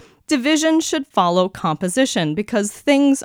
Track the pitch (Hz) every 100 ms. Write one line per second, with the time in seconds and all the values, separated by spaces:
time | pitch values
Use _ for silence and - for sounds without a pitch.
0 | - _ - 294 262 311 320 320 - 311
1 | 269 - 180 180 185 - 175 151 185 254
2 | 262 202 156 156 208 233 208 - - 277
3 | 285 269